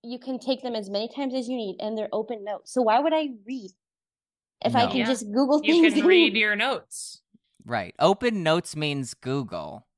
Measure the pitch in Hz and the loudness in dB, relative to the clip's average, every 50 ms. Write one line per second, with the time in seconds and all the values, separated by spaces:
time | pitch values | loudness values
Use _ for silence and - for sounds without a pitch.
0 | - 233 247 247 247 269 262 247 - - 269 254 262 247 233 220 202 190 202 202 | -10 -10 -12 -10 -8 -8 -8 -6 -2 -4 -4 -2 -4 -6 -6 -6 -6 -4 -4 -4
1 | 220 233 - 277 277 262 247 262 240 233 254 247 220 196 185 - - 214 220 220 | -4 -4 -6 -6 -6 -4 -2 -4 -4 -4 -4 -4 -4 -6 -6 -6 -6 -6 -4 -4
2 | 214 - - 214 214 214 240 214 196 208 202 - _ - - 254 247 220 214 247 | -6 -4 -4 -6 -4 -6 -8 -10 -6 -8 -8 -8 _ -4 -2 2 4 4 4 4
3 | 285 320 311 311 311 285 247 214 196 220 269 262 202 185 _ _ _ _ _ _ | 4 2 2 0 0 -2 -8 -12 _ -12 -12 -10 -10 -14 _ _ _ _ _ _
4 | _ _ _ _ _ _ _ _ _ _ _ _ - - - 247 240 - - 254 | _ _ _ _ _ _ _ _ _ _ _ _ -2 2 4 4 2 4 2 0
5 | 226 226 269 - 233 202 202 247 285 254 294 302 302 311 320 339 320 320 240 294 | 0 0 0 -2 -2 -2 0 0 2 4 2 2 4 4 6 6 6 6 4 4
6 | 247 359 381 349 330 233 196 220 214 214 208 202 226 269 247 170 - _ - - | 6 6 6 6 6 4 4 2 0 0 0 0 0 -2 -2 -4 -8 _ -16 -14
7 | - - - - _ _ _ _ _ _ _ _ - - 120 110 95 87 - - | -14 -16 -18 -20 _ _ _ _ _ _ _ _ -8 -6 -4 -4 -4 -6 -2 2
8 | 143 175 196 - 247 240 226 196 170 160 160 170 175 - - 151 151 147 143 139 | 4 4 4 4 0 -2 -2 0 0 2 0 0 -2 -6 -8 -6 -4 -4 -4 -6
9 | 131 117 - _ - 127 131 139 127 101 92 85 76 76 78 107 _ _ _ | -8 -10 -12 _ -6 -4 -4 -4 -4 -6 -8 -10 -10 -10 -12 -16 _ _ _